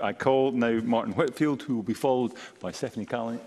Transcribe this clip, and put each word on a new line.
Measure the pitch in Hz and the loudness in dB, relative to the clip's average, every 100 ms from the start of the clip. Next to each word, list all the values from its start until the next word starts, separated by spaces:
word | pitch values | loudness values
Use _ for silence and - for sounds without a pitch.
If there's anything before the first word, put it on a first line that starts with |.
I | 101 | -4
call | 98 135 135 135 | 0 4 4 4
now | 127 117 113 | 2 2 2
Martin | 117 117 - | 2 0 0
Whitfield, | 98 151 123 151 143 | 0 0 2 0 0
who | - 120 | -2 -2
will | |
be | 101 | -2
followed | 110 139 127 120 - - - | 0 2 2 0 -4 -18 -10
by | 110 | -10
Stephanie | - 127 117 | -6 -6 -6
Call-, | 104 120 113 117 | -4 -4 -4 -8